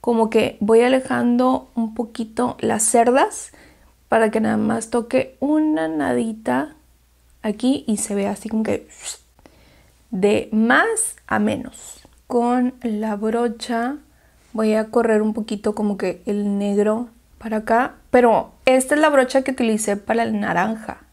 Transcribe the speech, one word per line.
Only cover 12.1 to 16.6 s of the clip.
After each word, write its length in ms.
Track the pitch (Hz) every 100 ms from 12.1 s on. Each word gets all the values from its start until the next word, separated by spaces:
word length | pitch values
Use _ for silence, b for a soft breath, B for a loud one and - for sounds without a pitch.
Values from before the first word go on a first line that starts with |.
| _ _
Con 480 | 247 240 247 247 254
la 340 | 233 214 220 208
brocha 800 | 220 233 240 233 - 233 240 302 _ b b b b
voy 220 | 214 220
a 160 | 214 220
correr 320 | 247 226 220
un 120 | 214
poquito 400 | 214 214 214 214
como 220 | 214 214 196
que 260 | 190 175 -
el 320 | 208 208
negro 500 | 202